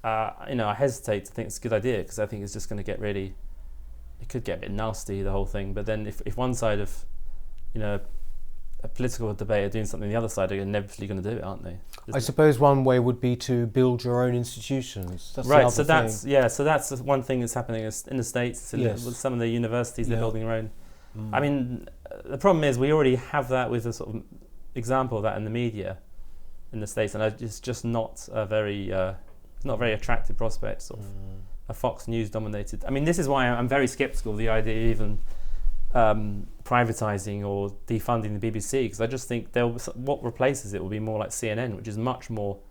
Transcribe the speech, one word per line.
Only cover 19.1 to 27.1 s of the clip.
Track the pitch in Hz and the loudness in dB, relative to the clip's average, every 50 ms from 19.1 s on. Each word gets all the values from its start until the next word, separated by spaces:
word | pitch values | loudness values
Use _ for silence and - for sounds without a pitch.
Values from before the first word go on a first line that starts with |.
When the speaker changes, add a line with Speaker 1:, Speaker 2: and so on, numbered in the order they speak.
| 120 - | -8 -4
Speaker 1:
some | - 135 127 | -4 -2 0
of | 120 | 0
the | 117 117 | 0 0
universities, | 113 120 117 110 113 120 120 117 - - 120 113 | 2 0 0 0 0 0 -2 -2 -2 -2 0 0
they're | 117 | 2
Speaker 2:
Yeah. | 113 | 2
Speaker 1:
building | 113 113 110 110 110 | 2 0 0 -2 -2
their | 113 113 | -2 -2
own. | 113 113 107 - - - - - - - - - 110 | -2 -4 -6 -10 -12 -14 -16 -18 -20 -20 -16 -12 -10
Speaker 2:
Mm. | 107 107 107 | -8 -2 0
Speaker 1:
I | 123 | 2
mean, | 143 147 143 139 127 123 123 110 - - - - - - | 2 2 2 0 0 -2 -4 -8 -10 -12 -18 -18 -16 -14
uh, | - - - - | -14 -14 -10 -8
the | - 135 | -8 2
problem | - 196 185 160 156 | 4 6 6 6 4
is | 143 131 120 | 4 4 4
we | 131 143 151 | 4 4 6
already | 156 147 131 127 127 | 6 6 6 4 4
have | - - - 147 135 120 | 0 -2 -2 -2 0 0
that | 131 127 127 117 | 0 0 0 0
with | 120 120 107 | -2 -2 -2
a | 117 | -4
sort | 113 - - - 135 | -6 -6 -8 -8 -8
of | 113 - - - - - - - - - - - | -10 -10 -12 -18 -20 -20 -18 -16 -14 -12 -8 -8
example | 131 110 113 131 131 131 123 117 110 | -6 -2 0 0 0 0 0 -2 -2
of | 104 | 0
that | 110 101 | -2 -2
in | 95 107 | -2 -4
the | 107 | -4
media | 110 120 120 120 107 104 95 92 95 - - - - - - - - - - - - - - - | -2 -2 -2 -2 -2 -4 -6 -6 -8 -10 -12 -14 -12 -10 -10 -10 -10 -8 -10 -10 -10 -10 -10 -8
in | - 113 | -8 -8
the | 107 104 | -8 -6
States, | - - 110 104 | -2 -2 -2 -2